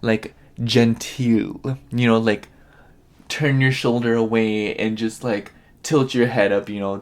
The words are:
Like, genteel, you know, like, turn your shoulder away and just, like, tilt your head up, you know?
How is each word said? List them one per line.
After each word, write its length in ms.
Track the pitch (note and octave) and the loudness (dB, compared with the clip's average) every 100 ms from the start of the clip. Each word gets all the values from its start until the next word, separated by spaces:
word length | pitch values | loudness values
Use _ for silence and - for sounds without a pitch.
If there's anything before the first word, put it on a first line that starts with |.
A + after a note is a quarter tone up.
Like, 340 | A#2 A2 - - - - | 0 -2 -4 -18 -20 -8
genteel, 1160 | A#2+ A#2+ A#2 A2+ - - B2 A2+ G2+ - C3+ C3+ - | 0 4 4 0 -6 -4 2 2 0 -6 -8 -8 -6
you 160 | A#2+ A#2+ | 0 2
know, 120 | A2+ | 4
like, 300 | A2+ G2+ - _ - - - _ _ _ - | 2 -2 -4 _ -20 -20 -20 _ _ _ -12
turn 320 | - D3+ C3+ | -2 0 2
your 120 | C3 | 2
shoulder 420 | C3 B2 A#2+ A#2+ | 2 0 0 0
away 600 | A#2 A2+ A2+ A2 G#2+ G#2 - | 0 2 2 2 0 -2 -2
and 200 | A2 A2 | -4 -2
just, 260 | A2+ A2 | -4 -4
like, 280 | B2 G#2 - - _ _ | -4 -4 -6 -20 _ _
tilt 320 | - D#3 C3 | -2 0 2
your 120 | B2 A#2+ | 2 2
head 260 | A#2+ G2+ | 4 2
up, 160 | G2+ G2 | 2 -2
you 120 | G#2 | -6
know? 180 | G2 G2 | -6 -6